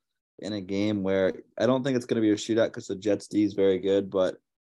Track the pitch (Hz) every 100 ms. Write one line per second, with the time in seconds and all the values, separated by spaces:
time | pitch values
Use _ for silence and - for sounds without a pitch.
0 | _ _ _ - 95 104 90 98 107 104
1 | 95 95 92 - - - 113 131 135 123
2 | 123 117 107 104 - 110 95 - - 98
3 | 104 101 - 101 104 95 98 92 95 98
4 | 98 95 90 - _ _